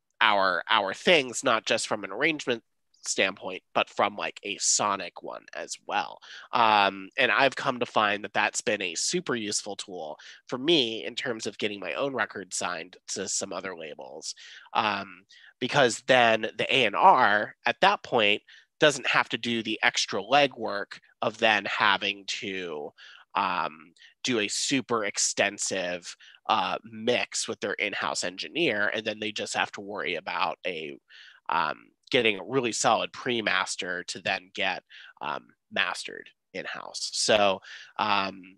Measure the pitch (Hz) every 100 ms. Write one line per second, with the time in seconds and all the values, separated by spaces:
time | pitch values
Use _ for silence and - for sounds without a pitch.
0 | _ - 113 101 95 87 - 110 98 107
1 | - 170 127 110 135 113 - 113 - 110
2 | 98 98 151 151 - 117 - _ _ _
3 | - - 98 101 98 92 _ - - -
4 | 104 101 80 - 101 98 - - 107 98
5 | 87 - 76 58 - - 80 - - 98
6 | 71 - - - - 120 113 107 98 98
7 | 95 - 123 104 135 - 139 123 120 120
8 | 104 104 101 117 104 - - 104 92 80
9 | - 180 175 123 104 - 104 98 - 90
10 | 78 - - - - 127 143 170 117 110
11 | 87 120 139 113 113 101 107 101 90 67
12 | 139 127 104 107 92 - 92 85 90 -
13 | - - 98 - 104 87 92 85 80 71
14 | 65 76 - - - - - - 110 98
15 | 98 90 95 - - - 123 143 127 107
16 | - 127 117 110 110 110 110 131 113 101
17 | 185 147 113 104 123 - 120 - 185 202
18 | - 127 104 107 _ - _ - 151 131
19 | 104 143 120 123 120 117 110 110 120 -
20 | - 107 101 139 143 127 107 101 95 -
21 | _ - 117 107 113 104 101 - 110 95
22 | 101 101 98 - 107 95 90 76 73 -
23 | - - - - 98 90 80 78 80 _
24 | - _ - 120 104 - - 135 - 117
25 | 101 - - - 101 101 - 98 90 87
26 | 87 - - - - 107 95 92 110 110
27 | 113 113 - - - 104 104 - 101 -
28 | 87 - 90 92 78 113 165 104 101 110
29 | 110 107 107 107 101 123 98 - 101 101
30 | 76 82 95 85 90 - 90 82 76 67
31 | _ - - - - 85 78 58 53 _
32 | - 131 113 98 90 131 120 107 123 110
33 | 90 - 135 120 101 92 95 - 90 87
34 | 87 - 98 95 92 104 95 87 - -
35 | - - 73 69 57 _ _ 104 92 -
36 | - 50 - _ _ 92 - - - -
37 | - - - 107 101 95 - - - -
38 | 104 101 98 95 92